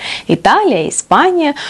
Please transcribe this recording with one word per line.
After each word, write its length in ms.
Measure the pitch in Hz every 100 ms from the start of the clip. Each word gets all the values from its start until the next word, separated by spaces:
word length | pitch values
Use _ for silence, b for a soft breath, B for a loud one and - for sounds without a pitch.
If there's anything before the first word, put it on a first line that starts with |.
| B B B
Італія, 580 | 170 196 320 403 185
Іспанія, 720 | 156 - - 185 359 359 302 285 B